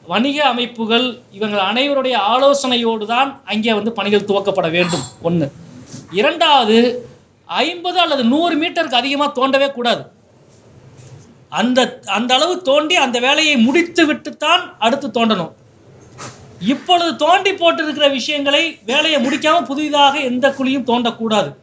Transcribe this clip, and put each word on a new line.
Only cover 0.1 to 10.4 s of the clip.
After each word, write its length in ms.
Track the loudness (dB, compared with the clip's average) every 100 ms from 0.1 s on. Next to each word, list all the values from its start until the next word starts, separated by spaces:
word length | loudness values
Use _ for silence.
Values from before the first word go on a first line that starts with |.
| -2 0 2
அமைப்புகள், 760 | 0 0 -6 -6 0 0 0 -6 -18
இவங்கள் 280 | -8 -4 -2
அனைவருடைய 540 | 0 0 0 0 0
ஆலோசனையோடு 920 | -2 0 2 2 2 0 0 0 -4 -2
தான் 340 | -2 -2 -4
அங்கே 280 | -6 -2 0
வந்து 200 | 0 -2
பணிகள் 320 | -4 0 0
துவக்கப்பட 460 | 2 0 0 0 0
வேண்டும். 320 | 0 0 -2 -6 -6
ஒண்ணு. 260 | -2 -2 -2 -8 -20 -20 -20 -20 -6
இரண்டாவது, 960 | 0 0 2 2 4 4 4 4 0 -10 -20 _ _
ஐம்பது 560 | -8 -4 -4 -4 -2 0
அல்லது 240 | 0 2
நூறு 320 | 2 2 0 0
மீட்டருக்கு 320 | -2 -2 -2
அதிகமா 380 | -2 -2 -2 -2
தோண்டவே 400 | 0 0 2 0
கூடாது. 320 | -2 -2 -2 -6 -20 _ _